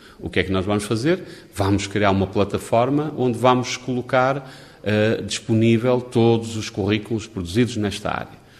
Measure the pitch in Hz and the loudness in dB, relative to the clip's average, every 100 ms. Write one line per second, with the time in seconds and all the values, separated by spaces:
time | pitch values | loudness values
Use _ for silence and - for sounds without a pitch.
0 | - - - 104 92 95 92 104 - 110 | -20 -14 -4 -2 0 -2 0 -2 -2 -2
1 | 139 185 - - - - 98 101 - 107 | 0 0 -4 -18 -14 -4 0 0 0 0
2 | 101 95 95 104 98 98 - 117 127 143 | 2 2 0 0 0 -2 0 2 2 0
3 | 151 147 127 113 123 127 120 - - 123 | -2 -2 -2 2 4 2 0 -6 -4 -6
4 | 120 127 127 139 143 - - - 101 107 | 0 2 2 0 -8 -18 -20 -8 -2 2
5 | 107 - 101 - - 110 113 113 123 123 | 2 0 -4 -8 0 2 4 4 2 0
6 | 123 120 113 113 113 104 104 - 101 107 | 0 4 4 4 0 -8 -6 -4 0 0
7 | 104 110 - 98 87 101 120 117 104 98 | -2 -6 -6 -8 -2 0 0 0 -4 -4
8 | 85 - - - - - | -6 -6 -8 -16 -20 -20